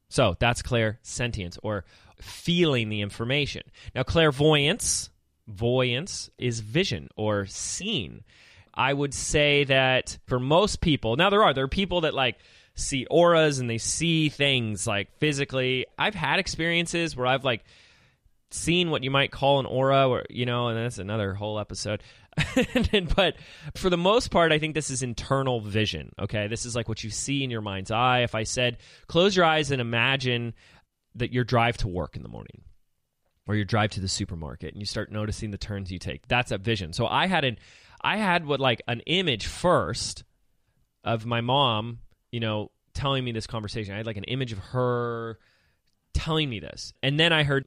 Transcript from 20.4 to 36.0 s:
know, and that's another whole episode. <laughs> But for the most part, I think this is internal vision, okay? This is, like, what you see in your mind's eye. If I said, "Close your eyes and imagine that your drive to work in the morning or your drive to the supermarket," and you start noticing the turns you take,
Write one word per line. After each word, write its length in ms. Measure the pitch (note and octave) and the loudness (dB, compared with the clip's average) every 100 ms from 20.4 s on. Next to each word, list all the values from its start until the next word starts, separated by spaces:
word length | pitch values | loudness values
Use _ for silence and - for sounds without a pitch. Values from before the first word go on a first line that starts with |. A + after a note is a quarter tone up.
| A#2+ | -2
know, 220 | A#2+ A#2+ | 0 0
and 100 | A2+ | -2
that's 200 | A#2+ A2+ | -4 -6
another 360 | F#2+ A2 G2 | -4 -2 -2
whole 240 | G2 G#2 G#2+ | -4 -6 -6
episode. 440 | G#2 G2 G#2 G#2+ - - _ - | -6 -8 -6 -6 -8 -20 _ -4
<laughs> 760 | - C4+ - B3 - G#3 E3+ | 0 0 0 0 2 0 2
But 220 | - F3 - - - D3 | 2 2 0 -14 -18 -16
for 160 | - F#3+ | -4 0
the 80 | F3 | 2
most 320 | F3+ A#3 - | 4 4 4
part, 220 | F#3+ E3 | 4 4
I 60 | D3+ | 4
think 160 | D#3 | 0
this 160 | D3+ C#3+ | -4 -4
is 120 | C3 | -4
internal 580 | B2+ A2+ - C3+ C3+ A#2+ | -4 -6 0 0 2 0
vision, 520 | G#2 G2+ G#2+ E2 C2 - | 0 0 0 -2 -10 -8
okay? 280 | G2+ G#2+ G#2 | -6 -4 -4
This 180 | A2+ | -6
is, 100 | A#2+ A#2 | -4 -4
like, 120 | A2+ | -4
what 140 | A2 | -6
you 80 | A2 | -8
see 320 | G#2 - C#3 | -8 -4 -2
in 80 | C3 | -2
your 100 | A#2 | -4
mind's 300 | G#2 F#2+ F#2+ | -4 -6 -2
eye. 300 | A2 B2+ B2 | 2 4 4
If 140 | A#2+ | 2
I 100 | A2 | -2
said, 340 | A2 - B2 A#2 - - - | -4 0 -2 -2 -14 -20 -2
"Close 300 | E3 G3 F#3 | 2 4 6
your 80 | |
eyes 260 | E3 D#3 C#3 | 4 4 0
and 100 | C#3 | -2
imagine 720 | A#2 A#2 B2 C3+ B2+ A#2+ A#2+ - _ - _ _ _ | 0 0 2 2 0 -2 -4 -10 _ -20 _ _ _
that 180 | - A#2+ | -6 -2
your 120 | A#2+ | 0
drive 320 | A#2+ A#2+ A#2 A#2 | 2 4 4 2
to 100 | G#2+ | -2
work 280 | F2 D2 - | -2 -6 -8
in 60 | |
the 60 | A1+ | -14
morning 340 | A1+ G#1 - - - _ _ _ _ _ _ - | -14 -16 -20 -20 -20 _ _ _ _ _ _ -2
or 100 | G#2+ | -2
your 80 | |
drive 260 | F#2+ A2+ G#2+ | 2 2 2
to 80 | - | 0
the 80 | F#2+ | -4
supermarket," 640 | - G2+ E2+ D2+ B1 D#2+ | -4 -4 -6 -10 -10 -12
and 80 | F#2+ | -10
you 60 | G2+ | -8
start 240 | A2+ G#2 | -6 -6
noticing 400 | G#2+ G#2+ - A2 | -4 -4 -4 -6
the 80 | G2 | -8
turns 320 | - G2+ F#2+ | -8 -8 -6
you 80 | |
take, 300 | F#2 | -8